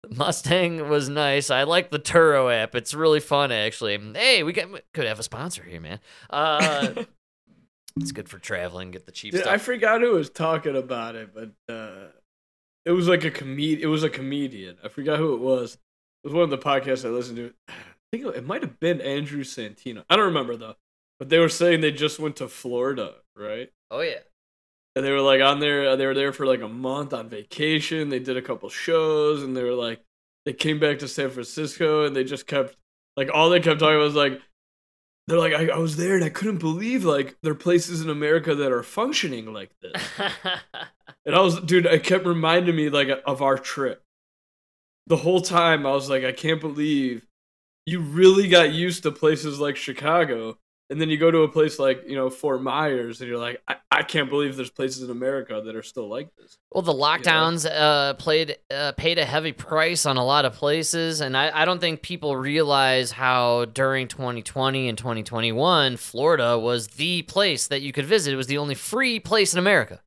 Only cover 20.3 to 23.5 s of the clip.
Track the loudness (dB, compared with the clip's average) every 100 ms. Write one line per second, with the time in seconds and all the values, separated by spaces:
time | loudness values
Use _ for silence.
20.3 | 0 -4 -8 -12 -20 _ _ _ _ 2
21.3 | 4 4 4 4 4 2 0 -4 -4 -8
22.3 | -8 -12 -10 -6 -4 -2 -4 -8 -12 _
23.3 | -14 -10